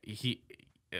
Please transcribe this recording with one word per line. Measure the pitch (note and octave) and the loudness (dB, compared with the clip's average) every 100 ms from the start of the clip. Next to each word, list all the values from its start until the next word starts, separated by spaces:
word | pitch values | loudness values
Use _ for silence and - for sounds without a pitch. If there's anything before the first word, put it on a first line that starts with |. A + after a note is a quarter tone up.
he, | - A2 B2+ A#2 - - - - _ F2+ | -6 0 2 2 -2 -18 -18 -20 _ -2